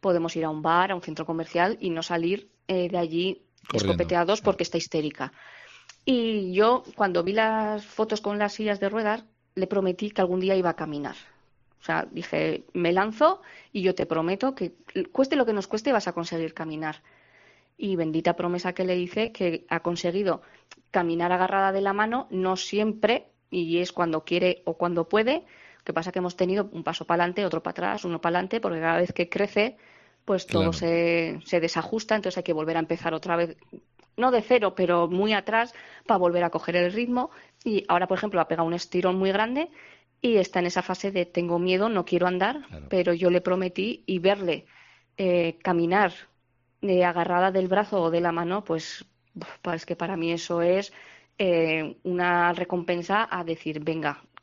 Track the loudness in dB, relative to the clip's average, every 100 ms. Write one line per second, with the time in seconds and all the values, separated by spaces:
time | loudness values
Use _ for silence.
0 | 2 2 0 -2 -4 -2 2 4 4 0
1 | -6 -8 -4 -4 -2 2 2 2 -4 -4
2 | -2 -2 0 -2 -6 _ -4 -2 0 -2
3 | -2 0 -2 -4 _ _ -6 -2 0 0
4 | 2 2 2 2 2 0 -2 -2 -2 -2
5 | -2 -6 -10 -10 -20 -20 -20 -20 -20 -8
6 | 0 0 2 -2 0 4 4 4 -2 -2
7 | 0 2 0 2 2 2 -2 -4 -6 -4
8 | -2 -2 -4 -2 -2 -2 -2 0 -2 0
9 | -2 -2 -6 _ _ -6 0 0 0 -2
10 | -4 0 0 2 2 2 0 -2 -6 -6
11 | -8 -12 -20 _ _ _ _ _ -4 -2
12 | -2 -8 -4 -2 -2 -2 -6 -2 0 2
13 | 0 4 2 2 -8 -20 -10 -2 0 0
14 | -2 0 0 0 -2 -2 -8 -8 -8 -6
15 | -4 0 2 2 2 0 -2 -2 2 0
16 | 0 -6 -6 -4 -6 -6 -10 -6 -8 -10
17 | _ _ _ _ _ _ _ _ -4 -2
18 | 0 0 0 0 -2 -2 -4 -4 -2 0
19 | -2 -2 -4 -2 -2 -2 -4 -4 -2 -2
20 | -2 0 0 -2 -6 -20 _ -20 _ -2
21 | 0 0 0 2 2 2 2 2 0 0
22 | 0 -2 -4 -2 0 0 -2 0 0 2
23 | 2 0 -2 _ _ -4 0 0 0 -2
24 | 0 0 0 2 2 0 -4 -2 0 0
25 | 2 2 2 0 -4 -20 -20 -16 -6 -4
26 | -2 -4 -4 -2 0 0 -2 -4 -6 -6
27 | 0 2 2 0 -2 -2 -4 -4 -4 -4
28 | -4 -4 0 0 -2 -4 -4 -2 0 2
29 | 0 0 -4 -2 0 2 0 -2 -20 -20
30 | _ _ -2 -2 0 0 2 0 0 2
31 | 2 2 0 -6 -2 0 0 -2 -4 -6
32 | -2 -2 -2 -4 -2 -2 0 -2 -2 -2
33 | -2 -4 -2 0 0 -4 _ -20 _ _
34 | _ 0 4 4 4 4 4 0 2 4
35 | 4 2 2 0 2 0 0 -6 -20 -20
36 | 0 4 4 4 0 0 -2 2 2 0
37 | -2 -2 -2 -8 -20 _ -2 -2 2 2
38 | 2 0 0 0 0 0 0 -2 -2 0
39 | 2 2 2 2 0 -2 -4 -8 -20 -20
40 | _ _ 2 4 2 0 0 -2 -4 -4
41 | -2 -2 -2 -2 0 0 2 2 2 0
42 | 0 2 2 2 0 -2 -10 -16 -2 0
43 | 2 2 4 2 2 0 -2 -4 -6 -6
44 | -4 0 2 2 0 -4 -6 -20 -20 _
45 | _ -4 0 2 0 -2 0 2 4 4
46 | 2 -2 -20 _ _ _ _ _ 0 4
47 | 4 2 0 2 2 2 2 2 2 0
48 | 2 2 0 0 -2 -4 -2 -6 -6 -14
49 | -18 _ _ -16 -16 -10 -6 -6 -6 -6
50 | -4 -4 -2 -4 -2 0 4 2 0 -12
51 | -20 -20 _ _ 2 4 2 0 -4 -8
52 | -4 0 2 4 2 0 -2 -4 -2 -4
53 | 0 0 0 -4 -6 -6 -6 -6 -4 -2
54 | -4 -6 -14 -20